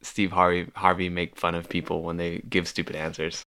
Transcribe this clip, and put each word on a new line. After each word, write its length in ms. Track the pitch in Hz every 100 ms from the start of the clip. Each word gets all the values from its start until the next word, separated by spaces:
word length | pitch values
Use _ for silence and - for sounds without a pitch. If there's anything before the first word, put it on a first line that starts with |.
Steve 300 | - - 95
Harvey, 400 | 90 90 87 85 -
Harvey 320 | 92 90 90
make 280 | 87 85 -
fun 200 | 87 85
of 120 | 85
people 340 | 87 - 82
when 160 | 85 85
they 220 | 85 85 -
give 200 | 92 85
stupid 260 | - 85
answers. 480 | 76 80 - 80 - -